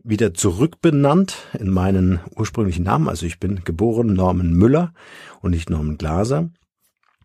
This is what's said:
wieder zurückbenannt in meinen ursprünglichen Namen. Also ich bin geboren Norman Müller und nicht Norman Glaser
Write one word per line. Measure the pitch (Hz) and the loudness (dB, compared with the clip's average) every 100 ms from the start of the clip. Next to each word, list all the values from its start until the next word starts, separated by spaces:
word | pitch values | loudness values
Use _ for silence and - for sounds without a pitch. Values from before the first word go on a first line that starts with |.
wieder | 117 107 110 | -4 0 0
zurückbenannt | 90 104 87 160 - 170 147 143 170 190 - - - | 0 -2 0 -2 0 0 4 4 4 0 -4 -12 -6
in | 95 | -2
meinen | 92 92 95 92 90 - - | 0 2 2 2 0 -4 -6
ursprünglichen | 107 - 101 82 | -6 -2 -2 -2
Namen. | 90 131 156 | -2 0 -2
Also | 87 85 | -4 -8
ich | - | -6
bin | 92 95 | -6 -6
geboren | 87 85 117 113 117 | -6 -2 0 2 0
Norman | 92 92 90 87 | 2 2 2 2
Müller | 85 113 147 175 - - - - - | 4 6 4 0 -8 -20 -20 -20 -8
und | 95 | -4
nicht | 85 82 | -4 -2
Norman | 82 76 76 | -4 -4 -4
Glaser | 78 85 110 143 165 - _ _ _ _ _ _ | -4 -2 -2 -2 -4 -10 _ _ _ _ _ _